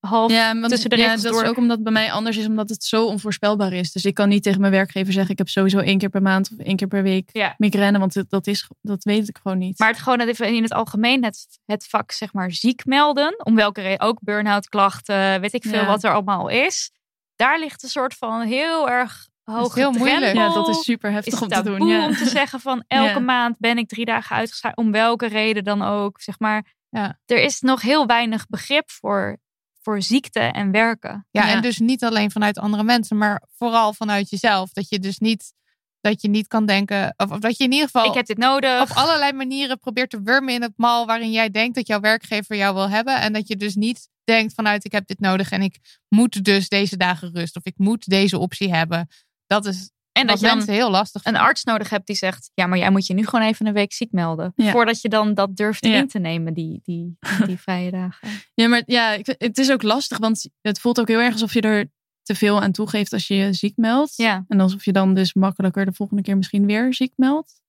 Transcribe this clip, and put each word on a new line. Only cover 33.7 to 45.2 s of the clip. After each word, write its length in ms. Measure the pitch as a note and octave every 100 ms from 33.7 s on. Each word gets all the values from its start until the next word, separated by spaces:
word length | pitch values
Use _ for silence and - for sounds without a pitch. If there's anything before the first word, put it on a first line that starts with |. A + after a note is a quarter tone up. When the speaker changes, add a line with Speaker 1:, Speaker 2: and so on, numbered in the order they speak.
| A3+ A3
Speaker 3:
vanuit 380 | G#3 G#3+ G3+ G3+
jezelf. 420 | G3+ A#3 G3 F#3
Dat 160 | - G3
je 100 | G#3
dus 200 | F#3+ G3
niet, 340 | A3 A3+ - _ _ _ _ _
dat 220 | G#3+ G#3
je 60 | G#3+
niet 180 | G#3 G#3+
kan 200 | A3 G#3+
denken, 480 | G3 G3+ G3+ F#3+ -
of, 140 | G3+
of 80 | D#3
dat 180 | G#3+ A#3+
je 80 |
in 60 | C4+
ieder 140 | C#4 D4
geval 180 | B3+ A3
Speaker 1:
Ik 80 |
heb 120 | G#3 A#3+
dit 100 | G#3
nodig. 440 | B3 C#4 C4+ B3+ C4
Speaker 3:
op 60 | -
allerlei 360 | C#4+ D#4+ C#4+
manieren 460 | C4+ C4 C4+ C#4 B3+
probeert 320 | - A3+ B3+
te 120 | A3
wurmen 320 | G3 C4 C4+
in 80 | B3
het 100 | A#3+ G3+
mal 300 | A#3 A#3+ A#3
waarin 240 | A3+ A3+
jij 200 | A3 A3
denkt 240 | G3+ A3+
dat 120 | B3 -
jouw 140 | G#3
werkgever 560 | G#3 A3+ - G#3+ G#3 G#3+
jou 180 | G3
wil 140 | F#3+ G3
hebben. 320 | G#3 A#3+ C4+
En 120 | G#3+
dat 160 | G#3+ G#3+
je 80 | G#3
dus 180 | G#3
niet 340 | G3 G#3+ B3 - _
denkt 300 | - A3+ A3
vanuit, 300 | - G#3+ G#3
"Ik 80 | G3+
heb 140 | G#3 F#3+
dit 140 | F#3+